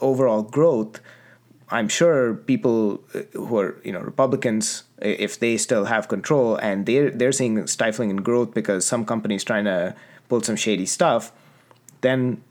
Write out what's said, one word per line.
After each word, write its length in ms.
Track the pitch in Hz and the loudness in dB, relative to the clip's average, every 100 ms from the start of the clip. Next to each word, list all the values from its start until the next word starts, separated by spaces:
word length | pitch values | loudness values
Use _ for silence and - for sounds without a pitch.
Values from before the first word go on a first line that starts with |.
overall 420 | 135 131 131 110 | 0 2 2 2
growth. 580 | 107 143 165 123 110 - - - - - _ _ - | 0 2 4 2 -2 -8 -20 -20 -20 -20 _ _ -6
I'm 180 | 117 107 | -2 -2
sure 460 | - 170 147 120 | 2 4 4 2
people, 680 | 107 - 123 127 113 104 - - | 0 -2 0 2 2 0 -2 -8
uh, 80 | - - | -10 -10
who 260 | - 107 113 | -10 -4 -2
are, 220 | 92 - | -2 -4
you 80 | - | -8
know, 80 | 90 | -8
Republicans, 840 | - - 135 139 123 110 - - - - | -4 0 0 2 0 0 -2 -6 -12 -6
i-, 40 | 107 | -4
if 320 | - 104 - | -2 -4 -2
they 180 | 117 110 | 0 0
still 300 | - 113 98 | 0 0 2
have 220 | 110 - | -2 -2
control 480 | 101 - 147 117 107 | -4 0 2 2 0
and 300 | 110 98 101 | -2 -2 2
they're, 240 | 131 147 | 2 2
they're 220 | 117 123 | 2 0
seeing 340 | 131 123 107 76 | 2 0 0 -2
stifling 440 | - 113 107 110 | -2 -2 0 -2
in 80 | 98 | -2
growth 360 | 98 120 117 | 0 0 0
because 320 | 113 104 95 - | -2 -2 0 0
some 180 | 120 | -2
company's 400 | 107 113 107 98 | -2 -4 -2 -4
trying 200 | - 110 | -2 -2
to 300 | 104 92 90 - - - - | 0 0 -2 -6 -20 -20 -4
pull 120 | 120 | -2
some 160 | 110 107 | 0 -2
shady 300 | 113 101 - | 0 0 0
stuff, 460 | - 170 117 - - _ _ _ _ _ - | 2 2 2 -2 -16 _ _ _ _ _ -2
then, 420 | 127 131 123 117 - | 0 2 0 -4 -10